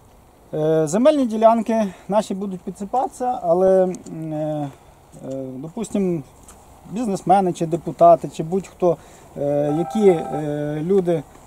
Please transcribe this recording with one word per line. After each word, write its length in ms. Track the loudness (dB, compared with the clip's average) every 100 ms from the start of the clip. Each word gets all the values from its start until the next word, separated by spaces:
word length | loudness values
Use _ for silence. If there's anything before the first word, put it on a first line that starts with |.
| -20 -20 _ _ -10
е, 340 | -4 0 0 0
земельні 380 | 2 2 2 0
ділянки 600 | 4 4 4 0 -2 -2 -6 -2
наші 260 | -2 -2
будуть 280 | -6 -6 -8
підсипатися, 800 | -12 -12 -6 -4 -4 -4 -6 -4
але, 400 | 0 4 4 4
м, 100 | 2 -2 -12 -10 -8
е, 360 | -6 -4 -4 -6 -10 -20 _ _ -16 -12
е, 40 | -10 -10 -12
допустим, 680 | -12 -10 -4 -2 -2 -2 -8 -20 -20 -20 -20 -20 -12
бізнесмени 640 | -6 -4 -4 2 2 2
чи 120 | -2 -4
депутати, 640 | -4 -6 4 6 6 2
чи 100 | -8
будь-хто, 540 | -4 -4 -6 -2 0 0 -8 -20 -18 -6
е, 380 | -2 0 0 -2
які, 320 | -2 4 4
е, 720 | 4 -2 -6 -4 -4 -4 -4 0
люди, 380 | 2 2 -2 -4 -20